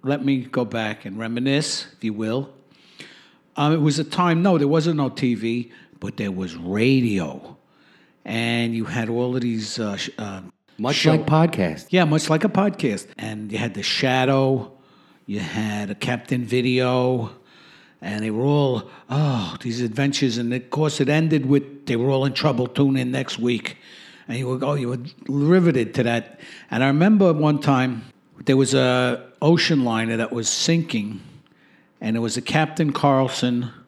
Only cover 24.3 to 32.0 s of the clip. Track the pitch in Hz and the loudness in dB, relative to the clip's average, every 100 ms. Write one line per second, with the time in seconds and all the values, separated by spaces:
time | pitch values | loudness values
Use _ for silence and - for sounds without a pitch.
24.3 | 117 127 127 131 143 120 123 123 - - | -6 -4 -2 -2 -2 -2 -6 -10 -14 -4
25.3 | 143 147 185 170 131 113 - 120 117 - | 0 4 6 6 2 0 0 0 0 -4
26.3 | - - - - 113 135 143 185 214 190 | -18 -20 -20 -6 0 2 4 6 6 6
27.3 | 156 151 147 143 135 131 117 - _ _ | 4 2 2 2 2 2 -4 -12 _ _
28.3 | - 113 135 127 135 127 127 123 120 - | -8 2 4 4 4 2 2 0 -2 -8
29.3 | _ 147 170 - 156 123 113 113 113 113 | _ 2 4 4 2 2 0 -2 -2 -2
30.3 | 120 110 - - 165 160 113 104 107 - | -2 -4 -2 0 0 0 -4 -6 -10 -16
31.3 | - _ _ _ _ _ _ | -20 _ _ _ _ _ _